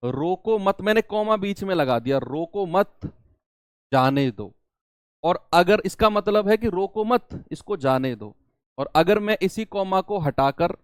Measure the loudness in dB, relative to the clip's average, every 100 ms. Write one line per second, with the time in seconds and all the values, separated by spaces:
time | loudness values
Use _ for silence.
0 | -6 -4 -2 -4 -2 -2 0 -2 0 0
1 | 0 -2 -2 -2 -2 -4 -4 0 2 0
2 | 0 -2 -2 -6 -6 -6 -2 0 0 _
3 | -14 -14 _ _ _ _ _ _ _ 2
4 | 2 2 -2 -4 -14 _ _ _ _ _
5 | _ _ -2 -2 _ 2 4 4 0 0
6 | 2 2 0 0 2 2 0 -4 -4 -4
7 | 0 0 -2 -16 -12 -14 -8 -4 0 0
8 | 0 -6 -12 -18 _ _ _ -10 -2 2
9 | 4 2 2 -2 -2 -4 -8 -4 0 0
10 | 0 -2 -4 0 0 2 -2 -2